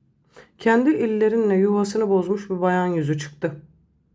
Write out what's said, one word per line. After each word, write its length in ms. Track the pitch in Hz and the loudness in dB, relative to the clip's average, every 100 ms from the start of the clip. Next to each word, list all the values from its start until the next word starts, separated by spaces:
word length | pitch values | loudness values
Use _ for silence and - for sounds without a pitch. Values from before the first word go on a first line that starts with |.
| _ _ _ - - - | _ _ _ -20 -20 -4
Kendi 320 | 226 226 254 | 2 2 2
ellerinle 640 | 311 226 214 214 226 214 190 | 0 0 0 0 2 2 2
yuvasını 520 | 202 208 202 220 214 | 2 2 0 -2 0
bozmuş 420 | 190 175 202 - | 0 0 -4 -6
bir 100 | 185 | -2
bayan 260 | 180 180 180 | 0 0 0
yüzü 320 | 170 147 151 | -2 -2 -4
çıktı. 440 | - - 165 147 - _ _ _ _ | -6 -8 -8 -8 -20 _ _ _ _